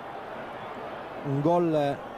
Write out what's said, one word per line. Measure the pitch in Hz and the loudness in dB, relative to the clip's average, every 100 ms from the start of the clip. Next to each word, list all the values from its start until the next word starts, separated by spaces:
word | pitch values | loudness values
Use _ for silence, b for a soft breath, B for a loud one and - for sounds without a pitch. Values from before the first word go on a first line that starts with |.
| - - - - - - - - - - - - | -10 -10 -10 -8 -8 -8 -8 -8 -8 -8 -8 -6
un | 143 139 | 0 2
gol | 151 175 170 151 143 131 - | 6 6 6 4 4 0 -6